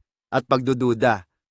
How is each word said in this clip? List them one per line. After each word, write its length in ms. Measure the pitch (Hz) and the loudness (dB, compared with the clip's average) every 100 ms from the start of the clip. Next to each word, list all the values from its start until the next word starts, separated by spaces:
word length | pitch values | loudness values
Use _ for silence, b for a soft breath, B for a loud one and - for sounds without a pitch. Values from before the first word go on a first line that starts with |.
| _ _ - | _ _ -4
at 160 | 131 - | -4 0
pagdududa, 800 | 131 127 127 123 117 123 104 - _ _ | 0 0 -2 0 2 0 0 -4 _ _